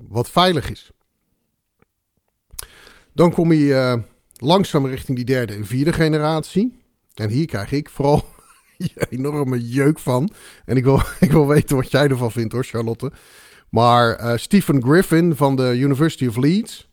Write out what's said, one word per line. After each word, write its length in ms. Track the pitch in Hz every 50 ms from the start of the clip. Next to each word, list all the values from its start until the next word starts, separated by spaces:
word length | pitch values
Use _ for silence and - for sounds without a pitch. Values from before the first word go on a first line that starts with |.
| 117 -
wat 220 | 95 110 120 -
veilig 400 | - 175 180 185 180 147 - -
is. 200 | 101 - - _ _ _ _ _ _ _ _ _ _ _ _ _ _ _ _ _ _ _ _ _ _ _ _ _ _ _ _ _ _ _ _ _ - - - - - - - - - _ _ _ _
Dan 180 | - 165 175 165
kom 200 | - 170 170 165
je, 220 | 156 147 143 135
eh, 200 | 131 131 127 123 117 107 - _ _ _ _ _
langzaam 500 | - - 135 175 202 190 - - 160 135
richting 300 | 131 131 131 - - 135
die 100 | 123 123
derde 280 | 113 135 127 120 104 107
en 120 | 101 107
vierde 260 | 98 123 127 143 160 165
generatie. 840 | - 165 156 156 156 151 151 160 156 151 - - 180 214 254 - _ _ _ _ _ _ _ _
En 140 | - 107 104
hier 180 | 104 131 165
krijg 260 | 156 - 104 98 - -
ik 160 | 143 156 -
vooral 360 | - - 135 143 147 - - - - - _ _ _ _ _ _ _ _
<laughs> 300 | 185 - - - - -
enorme 580 | - 123 131 143 147 147 143 127 127 123 117 117
jeuk 300 | 120 135 139 143 156 -
van. 320 | - - 123 127 139 208 - - - - - - _
En 120 | - 120
ik 80 | 131 123
wil, 160 | 131 135 135 - - -
<laughs> 80 | -
ik 100 | - 151
wil 160 | 147 160 147
weten 300 | 139 147 151 - - -
wat 140 | 131 123 -
jij 180 | - 131 143 147
ervan 240 | 135 120 127 113 -
vindt 200 | 120 117 110 104
hoor, 120 | 120 120
Charlotte. 480 | - - 113 117 113 117 - - 139 - - _ _ _ - - - - - _ _
Maar, 440 | - 107 117 120 120 120 120 117 113
eh, 220 | - - 117 120
Stephen 460 | 113 - - - 202 - - 147 139 117
Griffin 540 | 123 147 175 190 - 165 160 170 175 160
van 200 | 120 147 139 139
de 220 | 131 131 127 123 123
University 480 | 131 143 139 123 156 165 - - 135
of 100 | 123 107
Leeds 520 | 117 131 147 175 202 247 - - - - _